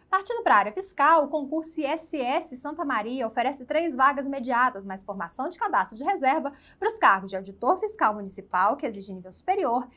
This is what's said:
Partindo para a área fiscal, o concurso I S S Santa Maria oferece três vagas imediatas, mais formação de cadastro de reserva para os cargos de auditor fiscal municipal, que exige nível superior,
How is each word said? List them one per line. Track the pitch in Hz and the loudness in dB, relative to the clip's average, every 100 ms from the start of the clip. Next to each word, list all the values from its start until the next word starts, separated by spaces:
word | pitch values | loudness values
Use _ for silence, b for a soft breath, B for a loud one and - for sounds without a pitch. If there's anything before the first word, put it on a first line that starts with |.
| b | b
Partindo | 381 392 480 | -2 -2 -2
para | 370 214 | 4 6
a | |
área | 202 | 4
fiscal, | 277 - - 285 330 285 | -2 -6 2 6 6 4
o | |
concurso | 311 277 320 311 311 | -2 -4 -4 -4 -4
I | 277 | -2
S | 320 - 302 | -4 -4 -4
S | 247 302 339 254 | -2 -2 -4 -8
Santa | 285 302 285 | -10 -6 -2
Maria | 233 214 262 226 | -2 -2 -4 -4
oferece | 240 240 277 247 | -2 -2 -2 -2
três | 302 339 | -2 0
vagas | 247 269 277 277 | 4 4 4 -2
imediatas, | 277 240 240 254 196 196 | -4 -2 2 2 0 -8
mais | 190 | -10
formação | - 190 170 - 294 | -10 -8 -8 -6 -8
de | 370 | -4
cadastro | 415 233 185 220 | 0 0 0 -4
de | 294 | -2
reserva | 392 262 311 269 - B B | 0 2 2 -2 -8 B B
para | 403 | -2
os | 440 | 4
cargos | 247 196 190 | 4 4 0
de | 190 | -8
auditor | 190 196 240 - | -8 -2 0 2
fiscal | - - 226 | 0 0 0
municipal, | 208 196 190 190 180 202 277 | 0 -6 -12 -2 2 2 2
que | 269 | -4
exige | 196 190 | -6 -10
nível | 185 180 | -12 -14
superior, | - - 403 294 240 254 | -8 -2 0 2 0 -2